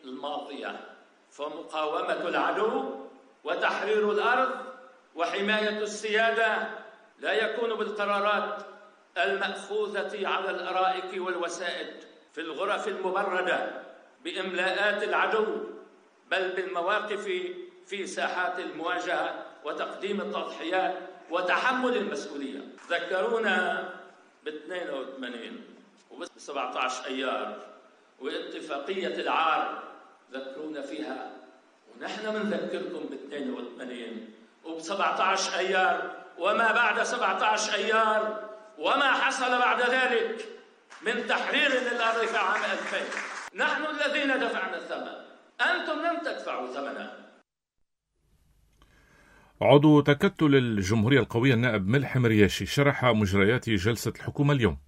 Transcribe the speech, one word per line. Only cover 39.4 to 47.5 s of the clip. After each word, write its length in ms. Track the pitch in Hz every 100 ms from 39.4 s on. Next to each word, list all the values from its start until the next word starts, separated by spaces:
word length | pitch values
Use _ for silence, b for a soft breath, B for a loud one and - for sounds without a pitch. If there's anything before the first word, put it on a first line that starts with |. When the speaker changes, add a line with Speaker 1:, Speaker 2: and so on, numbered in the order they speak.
| 254 247
Speaker 1:
بعد 220 | 233 226
ذلك 680 | 247 262 254 233 220 - - - - _ _ - 190
من 200 | 240 226
تحرير 440 | 202 185 262 294
للأرض 560 | 254 240 240 226 226 220
في 100 | 226
عام 260 | 190 214
ألفين. 420 | 214 226 226 196 135 - - - -
نحن 280 | 190 294 285
الذين 580 | 311 294 294 294 277 262
دفعنا 360 | 233 - 190 170
الثمن، 380 | - 143 127 - - - _ -
أنتم 320 | 277 359 339
لم 260 | 302 339 339
تدفعوا 500 | 294 - 165 123 127
ثمنا. 420 | 139 135 95 104 - - _ _